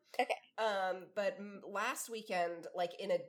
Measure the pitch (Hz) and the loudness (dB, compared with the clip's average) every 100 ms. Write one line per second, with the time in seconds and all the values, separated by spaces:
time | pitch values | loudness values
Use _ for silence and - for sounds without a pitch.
0 | _ - 247 - - - 220 196 185 185 | _ 0 0 0 -4 0 2 4 2 0
1 | 170 - 196 190 202 196 156 196 220 269 | -4 -2 0 0 -6 -10 -6 -2 0 -2
2 | - 226 214 180 170 170 170 - 175 - | -4 -6 -2 2 2 0 -4 0 0 0
3 | 196 175 | 0 0